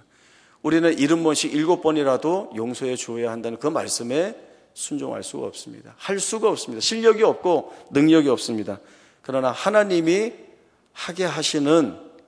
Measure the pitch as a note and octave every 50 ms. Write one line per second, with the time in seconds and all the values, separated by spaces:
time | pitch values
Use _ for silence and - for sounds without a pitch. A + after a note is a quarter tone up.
0 | _ _ _ _ _ _ _ _ _ _ _ _ - D3+ D#3 E3 E3 E3+ D#3 B2
1 | C#3 D3 E3 E3+ E3 D#3+ D3 - - C#3+ A#2 D3 D#3 D#3+ F3 F3 - D#3+ D#3 D3+
2 | C#3+ C3+ C3 B2 C3 D#3 F3+ G3 G#3 - - A2 A2+ A#2+ B2 - C3+ B2+ B2+ B2
3 | - - A#2 A#2 A#2 A#2 A2+ A#2 A2+ A#2 A#2 A2 - D3 D#3+ C3 G2 G#2 - -
4 | A#2 A#2+ B2+ D3+ F3+ G#3 A#3 - - - - _ _ _ _ - - - D3+ C#3+
5 | C3+ C3 A#2+ G#2+ F#2+ - - C#3+ - G2+ - - - A#2+ A#2 - - A2+ A2+ -
6 | - - G3 G3 F#3 - A3 A3 G#3+ G#3+ E3 - - - A#2+ A2 A2 - A3+ A3+
7 | A3+ A3+ G#3+ G#3+ A3 F3 B2+ - - F#3 E3+ C#3 - - - - - - - C#3
8 | D3 D#3+ D#3+ D#3+ D3 C#3 A#2+ A2 - - A#2 A2 G2+ G2 G2 F#2+ - _ _ _
9 | _ _ _ _ _ - C3 C3+ C3 B2+ A#2 - - G3 G#3 G#3+ G#3 G3 F3+ E3+
10 | E3 E3 F3 G3 A3 A#3+ - - - - _ _ _ _ _ _ _ _ _ -
11 | - - F3 F3+ F#3 E3+ C#3+ D#3 D3+ - - D#3 C#3+ C#3+ D#3+ E3+ D3 G#2 F2 -
12 | - - - - _